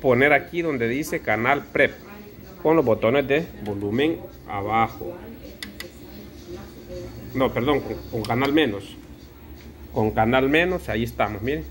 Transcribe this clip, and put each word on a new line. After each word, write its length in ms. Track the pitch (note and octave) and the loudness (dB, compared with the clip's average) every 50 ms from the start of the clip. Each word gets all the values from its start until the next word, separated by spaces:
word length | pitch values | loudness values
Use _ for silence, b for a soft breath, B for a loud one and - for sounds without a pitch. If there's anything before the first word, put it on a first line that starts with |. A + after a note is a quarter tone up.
poner 320 | - C3+ B2 A#2+ C#3 D3 D3 | 6 6 6 8 8 8 6
aquí 300 | C#3 - - - E3+ E3 | 4 2 0 -6 -4 -2
donde 240 | E3 C#3+ B2 A#2 | -2 0 0 0
dice 320 | A2+ B2 C#3 D#3 - - A#2 | 0 0 -2 -2 -4 -4 -4
canal 420 | - A#2+ G#2+ G#2+ A2+ B2+ C#3+ C#3+ - - | -2 -2 0 2 2 2 2 2 0 -4
prep, 200 | - - C3+ - - - - - - - - - - - - - - - - | 2 2 2 2 2 -8 -18 -18 -18 -18 -18 -18 -18 -18 -18 -18 -18 -2 2
con 120 | D#3 D#3+ | 4 4
los 80 | E3 C3+ | 4 4
botones 440 | A#2+ A2 G#2 - A2 B2+ C#3+ C#3 | 4 2 2 2 2 2 2 2
de 180 | B2+ C3+ D3+ E3+ - - - - | 2 0 0 0 -4 -10 -10 -8
volumen 540 | G#2+ G2+ G2+ G2+ G2+ G#2+ B2+ C#3+ D#3+ E3 - - - - - - | -6 -6 -4 -4 -2 0 2 2 0 0 -2 -8 -16 -16 -18 -12
abajo. 680 | - G#2 G2+ G2 G#2 A2 A2+ A2+ A2 - - - F3 - - - - - - - - - - - - - - - - - - - - - - - - - - - F3 F3 - - - - - - - F3+ F3+ F2 - - - - - - | -8 -8 -6 -4 0 2 2 2 0 -2 -10 -10 -10 -10 -12 -14 -16 -16 -16 -16 -18 -16 -16 -16 -16 -14 -16 -16 -16 -16 -18 -20 -18 -18 -18 -18 -18 -18 -18 -16 -16 -14 -14 -14 -16 -18 -18 -16 -14 -14 -12 -12 -14 -14 -14 -16 -8 -2
No, 180 | C3 C3+ A#2 - | 0 0 0 2
perdón, 280 | B2+ A#2+ C#3+ D3 C3+ | 0 0 2 0 0
con, 160 | - G#2 G#2+ - - - | 0 -4 -8 -8 -8 -8
con 140 | - A2+ G#2+ | -6 -6 -2
canal 280 | B2+ A#2 B2 C3+ C#3 | 0 0 0 2 4
menos. 460 | D3 D#3+ D3+ A#2 G2+ G2 G2 - - - - - - - - - - - - - - - - - - - - - - | 4 4 4 4 0 -4 -8 -12 -18 -18 -20 -20 -20 -20 -20 -20 -20 -20 -20 -18 -18 -18 -18 -20 -18 -18 -18 -6 -2
Con 160 | C3 A2 A2 | 0 0 2
canal 400 | G#2+ A2+ A2 A2+ B2 C3 C3 C3+ | 4 2 4 4 4 4 4 4
menos, 400 | D3 D#3+ F3 F#3 F3+ E3+ - - | 4 4 4 2 0 -4 -4 -4
ahí 140 | G#2+ A2 A#2+ | -2 -2 -2
estamos, 400 | A#2 - - A#2 G2+ G#2 G2+ G#2 | -4 -2 -2 -2 -2 -2 -4 -4
miren. 220 | B2+ D3 D#3+ D#3 - | -2 -4 -4 -6 -10